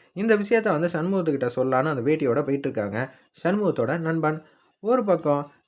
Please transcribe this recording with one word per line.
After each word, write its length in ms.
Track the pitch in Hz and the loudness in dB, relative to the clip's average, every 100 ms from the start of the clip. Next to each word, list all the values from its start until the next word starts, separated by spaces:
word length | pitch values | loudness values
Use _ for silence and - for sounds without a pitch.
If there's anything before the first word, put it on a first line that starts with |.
| _ - | _ -4
இந்த 180 | 226 208 | 2 2
விஷயத்த 320 | 202 226 214 | 2 2 2
வந்து 220 | 156 175 | 0 0
சண்முகத்துக்கிட்ட 560 | 170 170 196 165 139 123 | -2 -2 0 0 0 -2
சொல்லலான்னு 400 | 127 131 131 151 | -2 0 2 0
அந்த 80 | 139 | 0
வேட்டியோட 400 | 120 151 139 117 | 0 0 2 0
போயிட்டு 280 | 139 139 139 | 0 -2 -2
இருக்காங்க 300 | 113 104 107 135 - _ - | -4 -4 -4 -6 -10 _ -6
சண்முகத்தோட 640 | 165 202 190 143 117 165 | -2 0 0 0 0 -2
நண்பன். 400 | 160 165 156 156 - _ _ _ | -2 0 0 -2 -6 _ _ _
ஒரு 180 | 208 254 | 0 0
பக்கம் 400 | 208 170 151 143 147 _ | 2 2 2 0 -2 _